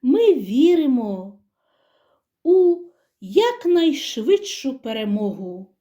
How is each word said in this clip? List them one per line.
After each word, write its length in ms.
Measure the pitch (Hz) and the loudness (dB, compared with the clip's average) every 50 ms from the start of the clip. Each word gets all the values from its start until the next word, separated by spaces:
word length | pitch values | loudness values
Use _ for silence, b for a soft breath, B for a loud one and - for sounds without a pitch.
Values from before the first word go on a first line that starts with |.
| - | 2
Ми 320 | 247 294 427 466 440 370 | 2 2 4 4 4 2
віримо 1040 | 262 202 180 208 254 302 349 359 330 311 285 254 240 226 208 196 185 185 196 202 202 _ _ _ _ _ _ _ _ _ _ _ _ _ _ _ _ _ _ _ _ _ | 2 0 -4 0 2 4 4 4 4 2 0 0 0 -2 -4 -6 -8 -10 -14 -18 _ _ _ _ _ _ _ _ _ _ _ _ _ _ _ _ _ _ _ _ _ _
у 420 | 330 359 381 370 349 349 349 349 349 B B B B B _ | 2 4 4 4 4 2 0 -4 -18 B B B B B _
якнайшвидшу 1600 | - 185 196 330 440 480 480 480 - 349 349 339 330 330 277 277 - - - 240 220 247 392 403 403 - - - - 269 262 - | -18 -2 0 2 2 2 0 -2 -2 0 2 2 2 2 0 -2 -8 -10 -8 -6 0 0 0 0 0 -6 -14 -10 -8 -10 -10 -8
перемогу. 1000 | _ 226 220 220 214 208 202 208 214 202 175 - 190 180 180 185 190 _ _ _ | _ -10 -8 -6 -4 -4 -4 -2 -4 -4 -6 -8 -12 -14 -14 -14 -16 _ _ _